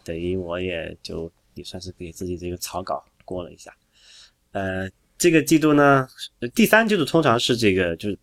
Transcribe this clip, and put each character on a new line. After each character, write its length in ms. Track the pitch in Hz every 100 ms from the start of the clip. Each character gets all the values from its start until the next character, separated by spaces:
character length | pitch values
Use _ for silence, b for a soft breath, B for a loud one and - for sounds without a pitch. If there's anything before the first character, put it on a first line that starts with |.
等 120 | - 82
于 200 | 87 92
我 240 | 87 87
也 360 | 92 85 80 82
就， 280 | - 85 82 - _
也 80 | -
算 180 | 87 92
是 120 | 92
给 180 | - 87
自 160 | 82 92
己 100 | 87
这 140 | 87
个 60 | 87
草 260 | - 90
稿 220 | 92 69 - _
过 200 | - 90
了 80 | 87
一 40 | -
下。 160 | - - _ b b b b _ _
呃， 400 | 101 95 95 95 - _ -
这 140 | 175
个 100 | 160
季 160 | 143 160
度 160 | 156
呢， 360 | 147 143 135 131 B B _
呃， 80 | 123
第 180 | - 214
三 200 | 214 226
季 100 | 208
度 80 |
通 180 | 135 165
常 160 | 147 117
是 180 | - 117
这 160 | 107
个， 220 | 92 87
就 160 | 82 104
是 80 | 92